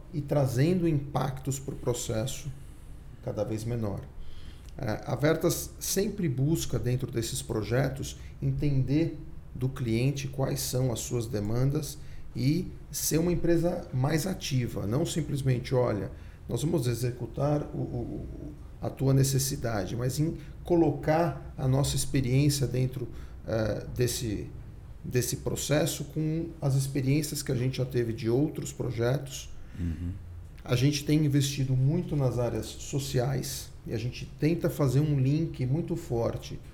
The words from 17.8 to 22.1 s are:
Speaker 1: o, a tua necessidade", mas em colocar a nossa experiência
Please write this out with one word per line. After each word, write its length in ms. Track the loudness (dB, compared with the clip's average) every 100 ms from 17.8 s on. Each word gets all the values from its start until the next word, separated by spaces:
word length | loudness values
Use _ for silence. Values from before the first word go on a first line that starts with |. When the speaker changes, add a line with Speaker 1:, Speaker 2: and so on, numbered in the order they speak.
| -4 -4
Speaker 1:
o, 520 | -6 -6 -8 -10 -10 -12 -14 -8
a 80 | -6
tua 240 | 0 4
necessidade", 840 | 6 6 2 0 -2 -2 -2 -2 -2
mas 240 | -2 0
em 180 | 0 -2 -8 -10
colocar 880 | 2 6 6 4 2 4 2 0 -8 -2
a 120 | 2
nossa 280 | 4 4 2
experiência 680 | 0